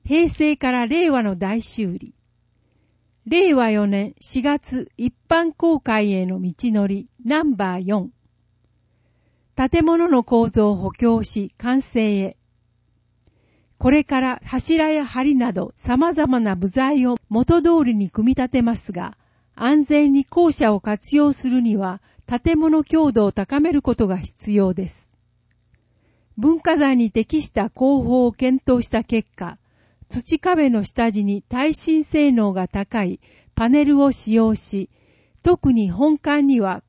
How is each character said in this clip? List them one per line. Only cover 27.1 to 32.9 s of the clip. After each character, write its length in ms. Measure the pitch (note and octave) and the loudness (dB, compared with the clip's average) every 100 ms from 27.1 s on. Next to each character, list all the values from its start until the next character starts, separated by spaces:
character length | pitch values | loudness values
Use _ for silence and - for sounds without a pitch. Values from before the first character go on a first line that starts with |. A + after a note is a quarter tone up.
適 300 | A3 A3 D#4 | -2 -2 -4
し 80 | - | -4
た 200 | - G#3+ | -4 -4
工 320 | - C4 C#4 | -2 0 0
法 240 | A#3 B3+ A#3+ | 0 2 0
を 60 | |
検 280 | - B3+ C4 - | 0 0 0 0
討 180 | B3 | 0
し 40 | - | 0
た 160 | A3+ | -4
結 240 | - A3+ - - | -2 -4 -4 -12
果、 220 | E3+ - _ _ _ _ - | -14 -16 _ _ _ _ -12
土 320 | B3 - D#4+ | -10 -4 -2
壁 280 | F4+ F4 C#4 | 0 2 2
の 140 | A3+ | 0
下 300 | - - A#3 | -2 -2 -2
地 100 | G#3 | 0
に 200 | G3+ G3+ | -2 -4
耐 320 | - B3 D4+ | -6 -4 -2
震 280 | D4+ - D#4 | -2 0 0
性 300 | D4 D#4 D4 | 0 2 2
能 200 | A#3 G3+ | 2 0
が 140 | F#3 F3+ | -2 -4
高 380 | G3 G3 | -6 -6